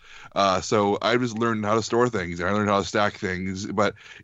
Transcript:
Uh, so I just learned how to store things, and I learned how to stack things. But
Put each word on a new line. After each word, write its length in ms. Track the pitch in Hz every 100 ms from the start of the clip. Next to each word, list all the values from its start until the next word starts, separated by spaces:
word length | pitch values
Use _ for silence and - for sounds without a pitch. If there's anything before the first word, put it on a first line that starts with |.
| - - - -
Uh, 240 | 98 92
so 380 | - 113 101 101
I 140 | 107 120
just 220 | 123 110
learned 260 | 117 110
how 120 | 104 113
to 60 |
store 280 | 104 117 123
things, 320 | 107 87 85
and 80 | 87
I 20 |
learned 180 | 104 104
how 100 | 101
to 60 | 92
stack 300 | 110 104 -
things. 500 | 98 90 92 95 104
But 280 | 98 101 - - -